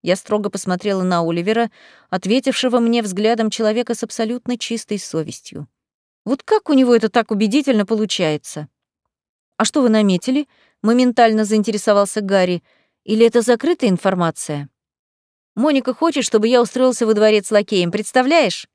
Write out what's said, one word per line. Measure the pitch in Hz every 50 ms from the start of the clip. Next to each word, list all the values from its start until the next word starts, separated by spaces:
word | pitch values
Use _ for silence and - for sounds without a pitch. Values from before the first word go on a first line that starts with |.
Я | - - 180
строго | 190 - - 214 214 202 202
посмотрела | - 196 - 190 180 180 - 208 196 190
на | 185 185 180 170
Оливера, | 170 165 170 170 170 196 220 233 233 220 _ _ _ - _ _ _ _
ответившего | - 185 - 185 220 262 254 269 247 - - 254 226 247
мне | 233 233 233 240
взглядом | 220 202 185 185 214 220 233 226 220 214
человека | - - 226 214 214 233 240 - -
с | -
абсолютно | - 214 - - 226 220 240 247 _ - 247
чистой | 233 - - 233 220 - _ 214 196
совестью. | - - - 160 156 - - - _ - - - 143 _ _ _ _ _ _ _ _ _ _ _ _
Вот | - 262 -
как | - - 427 427 _ -
у |
него | 294 262 262 240 240
это | 226 226 214
так | - 247 220 -
убедительно | 220 196 220 208 202 302 285 - 247 214 202
получается? | - 226 214 220 196 - - 180 156 151 147 _ - - 151 151 - _ _ _ _ _ _ _ _ _ _ _ _ _ _ _ _ _
"А | _ 220
что | - - 302
вы | 262 233
наметили?" | 220 220 214 196 185 170 - - 254 285 294 _ _ _ _ _ _ _
моментально | - 214 233 247 254 247 226 - 240 226 220 220 220
заинтересовался | 196 220 214 202 - 208 208 - 226 208 202 202 190 - 220
Гарри. | 202 190 196 196 185 180 180 170 _ _ _ _ _ _ _ _ _
"Или | - 214 220 233
это | 233 226 247
закрытая | 220 - 240 233 - 320 349 - - 214
информация?" | 185 170 - 196 190 180 175 165 - - - - 151 143 143 139 _ _ _ _ _ _ _ _ _ _ _ _ _ _ _ _ _
"Моника | - 240 311 294 269 - 254
хочет, | 254 - 311 339 302 294 254
чтобы | - - 214 208 226
я | 254 240
устроился | 240 - - 247 254 254 240 - 240
во | 220
дворец | 220 208 214 214 214 208 196 -
лакеем, | 220 208 208 - 214 190 175 175
представляешь?" | 170 202 214 - - 262 254 262 320 339 285 196 - - - _